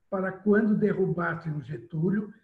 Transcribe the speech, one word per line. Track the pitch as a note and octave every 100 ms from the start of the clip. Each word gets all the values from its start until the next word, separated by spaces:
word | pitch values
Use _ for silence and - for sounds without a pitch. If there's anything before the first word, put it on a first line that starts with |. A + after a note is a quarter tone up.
| _
para, | F#3+ F#3
quando | F#3 G#3 G#3 A3
derrubassem | G3 G#3 F#3 F#3 E3 E3+ D#3+ D#3+
o | D3
Getúlio, | B2 C#3+ - D#3+ F3 G#3 G#3 -